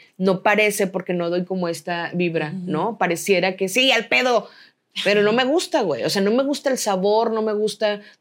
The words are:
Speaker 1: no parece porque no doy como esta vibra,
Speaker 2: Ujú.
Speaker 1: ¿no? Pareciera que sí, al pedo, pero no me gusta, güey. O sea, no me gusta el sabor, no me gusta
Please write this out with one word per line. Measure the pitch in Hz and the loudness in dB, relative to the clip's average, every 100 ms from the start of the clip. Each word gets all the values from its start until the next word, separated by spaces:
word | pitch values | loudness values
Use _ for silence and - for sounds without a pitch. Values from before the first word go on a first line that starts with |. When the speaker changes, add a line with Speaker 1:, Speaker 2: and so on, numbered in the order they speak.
| - - | -14 -2
Speaker 1:
no | 190 185 | 0 2
parece | 214 208 214 208 196 | 2 4 2 2 -2
porque | 185 180 | -2 -4
no | 180 170 | -2 -2
doy | 175 | -2
como | 180 190 170 | -2 -4 -4
esta | 160 180 170 170 | -4 -6 -6 -4
vibra, | 175 175 165 151 185 | -2 -2 -2 -4 -6
Speaker 2:
Ujú. | 180 | -4
Speaker 1:
¿no? | 151 202 226 | -2 -2 -2
Pareciera | 175 165 - 185 185 190 | -2 -2 0 2 0 -2
que | 190 | -2
sí, | 247 262 | 0 2
al | 233 233 | 2 0
pedo, | 254 254 226 - - - _ _ - | 0 2 0 -2 -12 -20 _ _ -4
pero | 202 208 | 0 2
no | 208 | 4
me | 233 | 2
gusta, | 254 320 - 311 | 2 0 0 0
güey. | 196 131 | 0 -2
O | 139 | -2
sea, | 196 | 0
no | 196 | 2
me | 240 | 2
gusta | 277 285 277 | 0 -2 -2
el | 262 | -2
sabor, | 214 190 196 214 226 | 0 0 2 2 0
no | 220 | 0
me | 220 | -2
gusta | 208 214 - 214 208 - - | -2 -2 -2 -2 -2 -10 -6